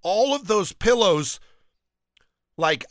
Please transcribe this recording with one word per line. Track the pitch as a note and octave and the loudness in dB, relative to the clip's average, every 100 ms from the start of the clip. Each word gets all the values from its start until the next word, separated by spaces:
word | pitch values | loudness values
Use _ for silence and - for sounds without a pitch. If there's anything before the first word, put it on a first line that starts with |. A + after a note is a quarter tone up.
all | E3 G3+ C4+ | -2 0 0
of | C#4+ G#3 | 0 0
those | G#3+ F3+ | -2 -2
pillows | - G#3+ A#3+ G#3 D#3 D3+ - - _ _ _ _ _ _ _ _ _ _ - | -2 0 2 2 0 -2 -10 -16 _ _ _ _ _ _ _ _ _ _ -4
like, | D#3+ D#3 - | -2 -2 -2